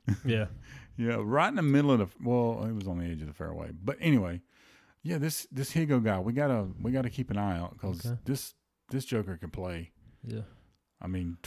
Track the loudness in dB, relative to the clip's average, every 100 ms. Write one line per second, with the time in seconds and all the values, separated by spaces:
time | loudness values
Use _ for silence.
0 | -2 0 2 2 0 -6 -14 -18 -12 -4
1 | 0 0 2 4 4 4 4 6 6 6
2 | 4 -2 0 2 2 0 -4 -4 -4 -4
3 | -4 -4 -8 -8 -8 -8 -10 -8 -6 -2
4 | 4 4 4 -4 -10 _ -20 -20 _ _
5 | -4 -2 -2 -4 -6 -6 -2 0 4 4
6 | 4 2 2 0 2 2 0 -4 -2 0
7 | -2 -2 -2 0 0 0 -4 -6 -4 -4
8 | -2 -4 -2 -4 -4 -16 _ _ -6 -6
9 | -2 -2 -2 -4 -8 -6 -6 -6 -8 _
10 | -20 -16 -10 -8 -8 -14 _ _ _ -12
11 | -6 -4 -4 -6